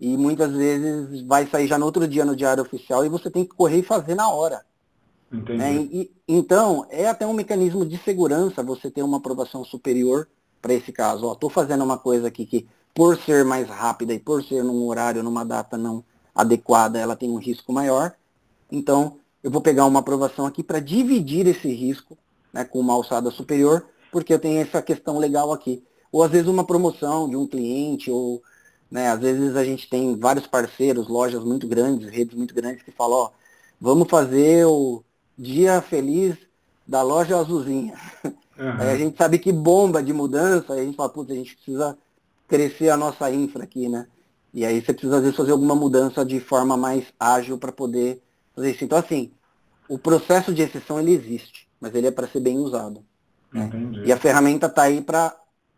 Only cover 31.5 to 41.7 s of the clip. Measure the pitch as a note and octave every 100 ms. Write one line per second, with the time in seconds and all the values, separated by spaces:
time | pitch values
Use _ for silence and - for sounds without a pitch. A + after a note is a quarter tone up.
31.5 | C3 A#2+ A2+ B2+ C3 G#2+ A2+ A#2 A#2+ B2
32.5 | B2 A#2+ B2+ - - A#2+ B2+ A#2 - _
33.5 | _ _ _ B2 C#3+ E3+ E3+ C3+ C3 D3
34.5 | E3+ E3 D3+ C3+ A#2 - _ _ - B2
35.5 | C#3 F#3 F#3 - D#3+ C3+ D#3+ F#3+ E3 _
36.5 | _ _ _ - C3 C3 D#3 E3+ F3+ D#3
37.5 | E3+ C3 C3+ A2+ G#2+ - - D3 - _
38.5 | _ C3+ A2+ B2+ C3+ D3+ - E3 E3+ F3+
39.5 | E3 D#3 F#3 G3 D#3+ C#3 D3 C#3 C#3 F3+
40.5 | F3+ - C3+ C3+ C#3+ C3+ D3+ B2+ C3 B2+
41.5 | - -